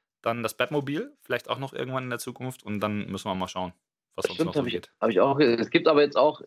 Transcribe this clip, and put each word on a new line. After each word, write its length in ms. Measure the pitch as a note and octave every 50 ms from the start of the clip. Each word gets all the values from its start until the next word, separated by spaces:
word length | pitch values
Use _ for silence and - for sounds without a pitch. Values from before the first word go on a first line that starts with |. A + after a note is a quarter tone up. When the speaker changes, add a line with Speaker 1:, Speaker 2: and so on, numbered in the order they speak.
| _ _ _ _ -
Speaker 1:
Dann 180 | A2+ A#2 A#2+
das 140 | A#2 - -
Batmobil. 600 | - B2 - D#3 D3 C#3 C3+ C#3+ E3 A#3+ D4 D4 _
Vielleicht 280 | _ - B2+ A#2+ - -
auch 100 | A#2 B2
noch 140 | C#3 C3 -
irgendwann 320 | - C3 B2+ C3 C3 B2+
in 40 | B2+
der 80 | B2 A#2
Zukunft. 440 | - - B2 - B2 B2+ B2+ - -
Und 160 | G#2 G#2 G#2
dann 280 | G#2 G#2+ G#2 G#2 G2+ -
müssen 220 | F#2+ F#2+ - G#2+
wir 60 | F#2+
mal 120 | F#2 F#2 F2
schauen, 240 | - F#2+ F2+ F2 - _ _ _ _ _ _ _ _
was 100 | - -
sonst 100 | - F#2 -
Speaker 2:
Stimmt, 100 | D#3+ F3+
Speaker 1:
noch 60 | F3
so 40 | D3+
Speaker 2:
hab 60 | B2+ A#2+
ich, 60 | A2
Speaker 1:
geht. 180 | - - - _ _
Speaker 2:
hab 80 | - A2+
ich 100 | A2 F2+
auch 180 | G#2+ C#3 C#3 C#3
ge-, 180 | D3+ A#2+ A#2 A2+
es 100 | A2+ -
gibt 180 | - E3 - E3+
aber 140 | D#3 C#3+
jetzt 140 | D3 C#3+ C#3+ -
auch 240 | B2+ D3+ D3 - -